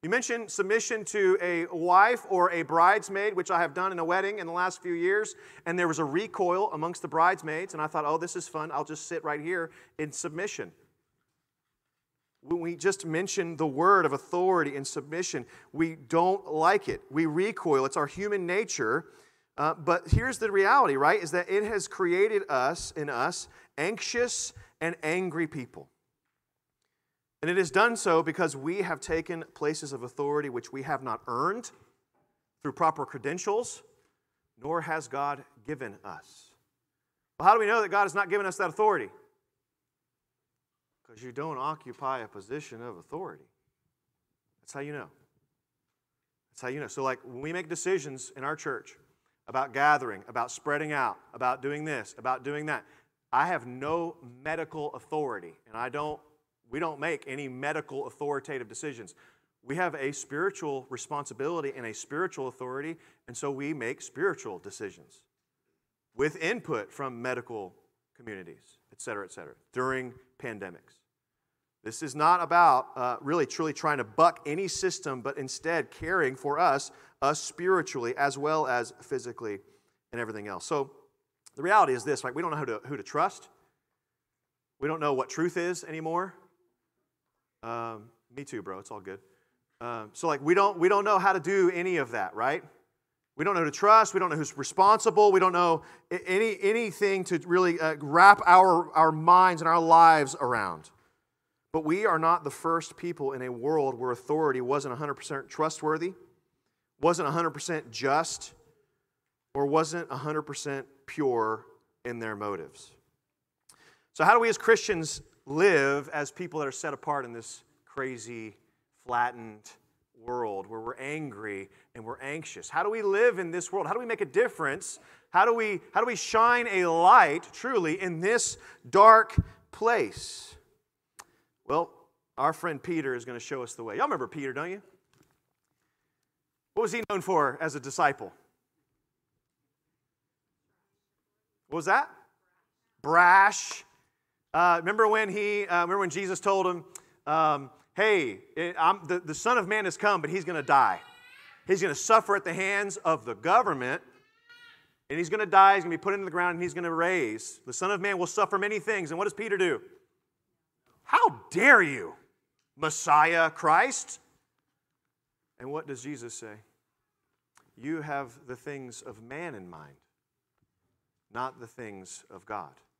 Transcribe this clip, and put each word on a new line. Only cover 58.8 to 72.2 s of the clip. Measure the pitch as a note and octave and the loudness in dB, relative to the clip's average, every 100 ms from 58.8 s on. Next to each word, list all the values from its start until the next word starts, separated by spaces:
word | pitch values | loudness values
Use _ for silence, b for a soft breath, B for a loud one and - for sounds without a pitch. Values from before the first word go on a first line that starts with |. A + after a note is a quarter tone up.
| D3+ A#2+ G2 - b b b _ | -12 -12 -18 -20 b b b _
We | A#2+ D3 | -10 -4
have | F3+ | -4
a | D3 C3+ | -4 -6
spiritual | C#3+ - C#3+ F#3+ G3 D#3 C3+ B2+ | -8 -10 -4 -4 -4 -8 -8 -10
responsibility | B2 - D3 C#3 A#2 C#3 E3+ C#3 | -14 -10 -10 -10 -8 -6 -4 -8
and | C3+ | -8
a | A#2 | -12
spiritual | G#2+ - C#3+ F#3 - C3 | -12 -10 -6 -6 -6 -10
authority, | A#2+ B2+ C3 D3+ D#3+ b b - | -10 -12 -10 -10 -12 b b -18
and | A#2+ | -10
so | C#3+ | -8
we | C#3 C#3+ | -6 -8
make | D#3 A#2 - | -6 -6 -8
spiritual | - B2 F#3+ E3 A#2 F#2 | -14 -4 -4 -4 -10 -14
decisions | G2+ - G#2 E2+ D2+ _ _ _ _ _ _ _ _ _ _ | -16 -12 -14 -14 _ _ _ _ _ _ _ _ _ _ _
with | - D3 D#3+ | -4 -4 -2
input | D#3+ A#3 E3 B2+ G2+ | -6 -6 -6 -8 -8
from | - C#3 A#2+ | -10 -12 -8
medical | B2 B2 A#2 A2+ F#2 _ _ _ _ | -6 -6 -8 -12 -12 _ _ _ _
communities, | _ A#2 G2 F2 D2+ _ _ _ | _ -16 -14 -16 -20 _ _ _
et | _ | _
cetera, | - G#2 | -10 -10
et | F#2+ | -10
cetera, | - D#2 A#1+ _ | -16 -18 -20 _
during | B2 B2+ C3 B2+ - _ _ | -4 -4 -4 -8 -14 _ _
pandemics. | B2+ G#2+ F#2+ F2 _ _ _ _ _ _ _ _ _ _ | -14 -12 -12 -14 _ _ _ _ _ _ _ _ _ _
This | A2 A#2 | -14 -10
is | D#3 | -10
not | C#3 | 0